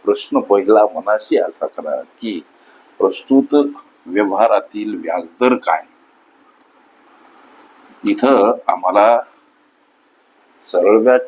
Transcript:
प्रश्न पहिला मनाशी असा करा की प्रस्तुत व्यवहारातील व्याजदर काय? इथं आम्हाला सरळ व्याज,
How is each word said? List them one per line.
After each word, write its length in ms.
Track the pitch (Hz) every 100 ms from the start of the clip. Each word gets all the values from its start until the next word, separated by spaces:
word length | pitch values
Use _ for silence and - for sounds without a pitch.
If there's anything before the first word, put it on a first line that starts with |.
प्रश्न 360 | - 104 - 131
पहिला 440 | 123 101 95 107 107
मनाशी 420 | - 95 107 - 139
असा 280 | 90 - 76
करा 340 | - 76 64 64 -
की 180 | 113 87 - _ _ _ _ -
प्रस्तुत 540 | 95 - - 135 139 147 143 - _ _ -
व्यवहारातील 880 | 98 101 98 113 104 - 104 107 95
व्याजदर 540 | 82 90 85 - 123 123
काय? 260 | - 82 - _ _ _ _ _ _ _ _ _ _ _ _ _ _ _ _ _ _ _ _ -
इथं 520 | 104 101 131 127 104 - -
आम्हाला 520 | 92 90 101 110 120 - _ _ _ _ _ _ _ _ _ _ _ _ _ -
सरळ 320 | 90 92 110
व्याज, 180 | 120 127